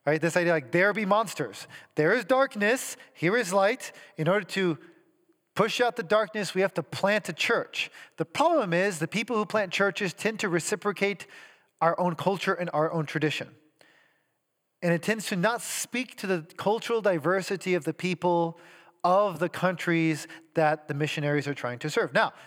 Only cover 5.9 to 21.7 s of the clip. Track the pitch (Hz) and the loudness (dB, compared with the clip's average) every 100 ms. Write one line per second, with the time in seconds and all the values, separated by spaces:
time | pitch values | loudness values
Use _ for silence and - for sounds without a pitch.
5.9 | 233 170 214 214 214 185 185 190 - - | 0 0 2 2 -4 -4 0 0 -2 -8
6.9 | - 202 214 - 156 - 208 - - - | -2 0 0 -2 -2 0 0 -2 -6 -8
7.9 | - - - 160 - 320 320 190 170 202 | -10 -12 -8 -4 2 4 4 2 2 2
8.9 | 160 160 208 226 220 208 214 185 - 202 | 0 -4 -2 -2 -2 0 0 0 2 0
9.9 | - 190 - - 214 202 165 - 202 208 | 0 -4 -2 -4 -2 -2 0 -2 -4 -4
10.9 | 185 196 196 - - - _ _ - 165 | -2 -2 -4 -12 -20 -20 _ _ 0 0
11.9 | 170 180 160 185 196 190 175 175 151 160 | 2 0 0 -2 0 0 -2 -2 0 0
12.9 | 165 147 156 151 - - - _ _ _ | -2 -4 -2 -2 -4 -10 -16 _ _ _
13.9 | _ _ _ _ _ _ _ _ _ 175 | _ _ _ _ _ _ _ _ _ 0
14.9 | 170 185 220 - 185 208 240 - - - | 2 0 -2 -2 0 0 0 -6 -8 -6
15.9 | 240 254 - 190 180 151 - 196 226 - | -6 -8 -6 -2 -2 -4 -4 -2 -2 0
16.9 | 226 202 170 147 190 175 196 185 180 160 | 0 2 2 0 0 -2 -4 -2 -2 -2
17.9 | - 180 175 180 170 165 165 - - - | -4 -4 0 0 2 0 -6 -18 -20 -20
18.9 | _ 175 190 208 156 170 - 185 175 175 | _ 2 4 2 0 -4 0 -2 0 0
19.9 | 165 160 147 - - - 165 151 156 - | 2 2 0 -6 -18 -6 2 2 2 -4
20.9 | 143 151 - 147 147 139 143 123 | -4 -2 -2 0 0 -2 -4 -6